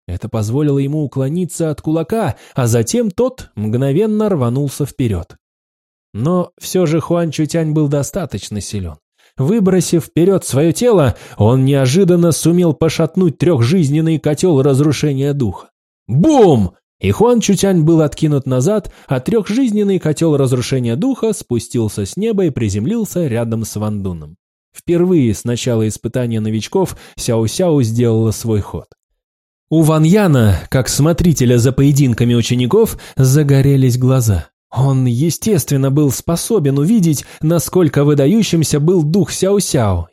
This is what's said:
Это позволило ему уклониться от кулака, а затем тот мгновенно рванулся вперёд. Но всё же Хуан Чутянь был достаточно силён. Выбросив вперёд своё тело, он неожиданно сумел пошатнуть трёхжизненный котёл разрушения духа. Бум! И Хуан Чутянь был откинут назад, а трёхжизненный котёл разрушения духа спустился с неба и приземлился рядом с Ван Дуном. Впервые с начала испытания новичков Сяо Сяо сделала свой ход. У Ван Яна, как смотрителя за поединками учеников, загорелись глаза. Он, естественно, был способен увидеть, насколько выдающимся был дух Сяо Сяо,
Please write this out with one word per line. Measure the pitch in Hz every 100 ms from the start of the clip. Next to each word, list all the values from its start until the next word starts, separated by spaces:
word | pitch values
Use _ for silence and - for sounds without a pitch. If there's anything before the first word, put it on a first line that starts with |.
| -
Это | 87 104
позволило | 113 104 127 151 139
ему | 139 151
уклониться | 143 135 131 165 175 - 233
от | -
кулака, | - 160 160 226 180 - - -
а | 120
затем | 117 110 233 226
тот | - 254 254 - -
мгновенно | 107 120 139 143 220 214 214
рванулся | 175 120 127 143 - 143
вперёд. | - 123 92 82 - _ _ _ _ _ _ _
Но | 98 139 180 175 _
всё | - 185 170
же | 160
Хуан | - 170 170
Чутянь | 139 151 170 160
был | 156 147
достаточно | 143 135 196 156 101 - 104
силён. | - 104 90 76 _ _ _ -
Выбросив | 135 233 185 185 - 170 -
вперёд | - 175 190 -
своё | 123 165
тело, | - 240 202 135 - - -
он | 107 131 131
неожиданно | 139 131 156 185 175 170
сумел | 151 156 175 170
пошатнуть | 143 165 - 160 - 185 -
трёхжизненный | 156 147 117 190 139 147 160 160
котёл | 151 147 185 143
разрушения | 139 131 151 139 151 135 143
духа. | 143 113 - - _ _ _ -
Бум! | 127 311 285 202 127 92 - _ _
И | 95
Хуан | 101 233 240
Чутянь | 190 190 196 185
был | 156 165
откинут | 151 - 156 143 131
назад, | 127 143 214 - - -
а | 131
трёхжизненный | 131 220 - 214 262 208 202 190
котёл | 156 156 165 143
разрушения | 135 127 120 131 120 117
духа | 254 262 220
спустился | 202 - 120 - 123 110 - 101
с | -
неба | 220 202 180
и |
приземлился | - 110 101 123 233 208 175 160
рядом | 113 117 113 107
с | 107
Ван | 107 104
Дуном. | 95 85 76 85 _ _ _
Впервые | - - 175 180 175 120 104
с |
начала | 120 120 - 117 110
испытания | - 117 127 123 113
новичков | 110 110 - 190 175 - - -
Сяо | - 113 113
Сяо | - 180 147
сделала | 113 113 120 110 113
свой | 101 113 104
ход. | - 85 - _ _ _ _ _ _ _ _
У | 160
Ван | 156 156
Яна, | 156 208 196 135 110 85 -
как | 135 127
смотрителя | - 147 170 170 143 120 120
за | 127
поединками | - 139 139 139 113 120 120
учеников, | 113 123 123 202 226 - - -
загорелись | 131 143 143 135 135 135 131 120
глаза. | 127 131 113 92 - _ _
Он, | - 135 131 127
естественно, | 117 165 - 226 190 - 139 135
был | 139 147
способен | - - 170 - 220 139 139
увидеть, | 151 233 165 139 - -
насколько | 156 170 - 185 160 - 143
выдающимся | 147 139 220 202 170 147 147
был | 151 190
дух | 151 196 170
Сяо | - 185 202
Сяо, | - 147 107 90 82